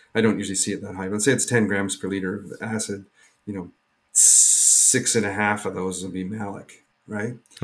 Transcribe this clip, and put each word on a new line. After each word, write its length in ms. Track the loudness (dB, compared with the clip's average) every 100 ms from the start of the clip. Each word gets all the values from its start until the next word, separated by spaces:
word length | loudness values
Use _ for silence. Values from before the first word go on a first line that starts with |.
| _
I 60 | 0
don't 180 | 2 0
usually 180 | -4 -2
see 160 | -2
it 100 | -4
that 120 | -8
high, 100 | -8 -6
but 60 |
let's 120 | 0
say 80 | 2
it's 140 | 2 2
ten 200 | 2 2
grams 300 | 0 -2 -4
per 120 | -4
liter 260 | -4 -4
of 180 | -6 -10 -10
acid, 460 | -6 -6 -6 -8 -12 _ _ _ -10
you 80 |
know, 160 | -10 -10 _ _ _ _
six 1040 | 4 6 6 6 4 4 4 4 2 2
and 100 | 0
a 80 | 0
half 340 | 0 0 0 -2
of 80 |
those 280 | -4 -4 -6
will 80 | -8
be 140 | -6
malic, 600 | -6 -6 -8 -10 -16 -20 _ _ -10
right? 280 | -6 -6 -8 _ -8